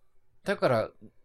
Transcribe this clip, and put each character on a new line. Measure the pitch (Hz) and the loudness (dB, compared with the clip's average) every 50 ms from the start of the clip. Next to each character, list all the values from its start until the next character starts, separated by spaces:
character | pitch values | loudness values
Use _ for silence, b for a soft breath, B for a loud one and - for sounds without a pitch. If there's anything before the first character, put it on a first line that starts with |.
| - _ _ - - - - - - | -20 _ _ -20 -20 -20 -20 -10 -6
だ | - - | -4 -2
か | - - 160 | 0 2 2
ら、 | 127 113 104 - - - 104 107 - - - | 2 2 0 -4 -8 -16 -20 -20 -20 -20 -18